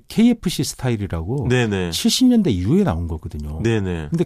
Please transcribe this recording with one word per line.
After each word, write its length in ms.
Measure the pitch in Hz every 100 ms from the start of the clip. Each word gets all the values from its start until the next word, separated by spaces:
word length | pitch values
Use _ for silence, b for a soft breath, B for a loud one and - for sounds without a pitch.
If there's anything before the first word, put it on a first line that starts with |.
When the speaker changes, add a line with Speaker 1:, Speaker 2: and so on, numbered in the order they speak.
| -
Speaker 1:
케이에프씨 560 | - 233 233 180 -
스타일이라고 880 | 127 - 131 113 95 85 82 139 123
Speaker 2:
네네. 420 | 123 117 98 87
Speaker 1:
칠십 380 | 82 233 - 254
년대 220 | 240 190
이후에 340 | 95 92 175
나온 240 | 185 82 85
거거든요. 520 | 82 - 78 73 76
Speaker 2:
네네. 460 | 110 113 95 85 76
Speaker 1:
근데 140 | 165